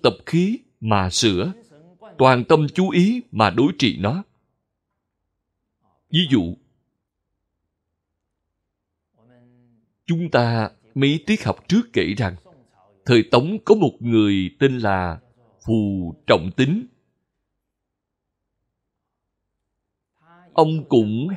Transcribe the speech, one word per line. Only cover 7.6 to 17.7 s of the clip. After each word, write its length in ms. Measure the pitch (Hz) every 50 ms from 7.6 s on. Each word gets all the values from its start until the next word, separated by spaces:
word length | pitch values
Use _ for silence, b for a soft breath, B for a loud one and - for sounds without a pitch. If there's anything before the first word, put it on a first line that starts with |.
| _ _ _ _ _ _ _ _ _ _ _ _ _ _ _ _ _ _ _ _ _ _ _ _ _ _ _ _ _ _ _ _ 110 123 123 123 120 120 123 123 123 120 117 113 _ _ _ _ _
chúng 260 | - 170 165 175 156
ta 380 | - 123 120 117 117 113 110 - - _ _ _ -
mấy 280 | 135 139 143 151 160 -
tiết 180 | - 214 214 -
học 240 | 107 95 - - -
trước 140 | 175 233 233 - -
kể 200 | 110 87 82 101 101
rằng, 180 | 120 98 95 - - _ _ _ _ _ _ _ _ _ _ _ _
thời 180 | - 123 113 110 -
Tống 260 | - 120 131 165 214 214 -
có 100 | - 202
một 220 | 214 175 127 - -
người 560 | 117 120 113 110 107 101 101 98 92 90 - -
tên 200 | 110 - 127 123
là 400 | 110 101 98 92 92 87 82 82 - _ _ _ _ _ _ _ _
Phù 480 | 113 113 113 104 101 98 95 87 82 76 - _ -
Trọng 240 | 120 87 80 90 - -
Tín. 280 | 127 135 180 226 262 - _ _ _ _ _ _ _ _ _ _ _ _ _ _ _ _